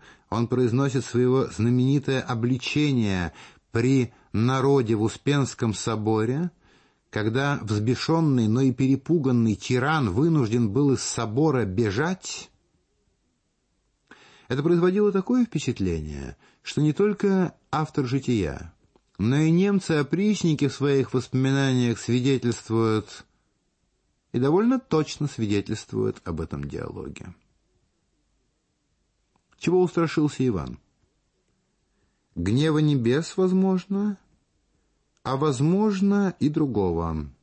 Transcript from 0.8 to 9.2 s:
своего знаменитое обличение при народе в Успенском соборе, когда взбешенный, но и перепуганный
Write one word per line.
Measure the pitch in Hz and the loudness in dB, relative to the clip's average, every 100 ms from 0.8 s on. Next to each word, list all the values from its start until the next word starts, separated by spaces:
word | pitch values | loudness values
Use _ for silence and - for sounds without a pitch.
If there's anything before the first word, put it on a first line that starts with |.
| 139 127 | 0 -2
своего | - 120 127 131 - | -2 0 2 2 0
знаменитое | 90 117 123 131 143 - 131 | 0 0 2 2 0 0 -4
обличение | - 117 120 127 - 151 147 127 104 92 85 - - - _ | -4 -2 -2 -2 -2 -2 0 2 2 0 -4 -8 -20 -20 _
при | 113 127 135 120 - _ | -2 2 2 0 -6 _
народе | 101 120 131 139 139 110 107 | 0 0 2 2 2 2 0
в | |
Успенском | 107 - 139 143 127 - 117 | 0 -2 0 0 0 -2 -4
соборе, | 101 120 110 107 110 113 139 175 - _ _ _ _ _ | -2 -4 -2 0 0 0 -2 -6 -8 _ _ _ _ _
когда | 107 107 123 143 143 | -4 -2 0 -2 -2
взбешенный, | 104 104 110 120 - 165 156 127 107 | -2 -2 0 -2 0 2 2 2 2
но | 120 | 2
и | 135 | 2
перепуганный | 120 135 135 - 170 | 2 0 0 0 0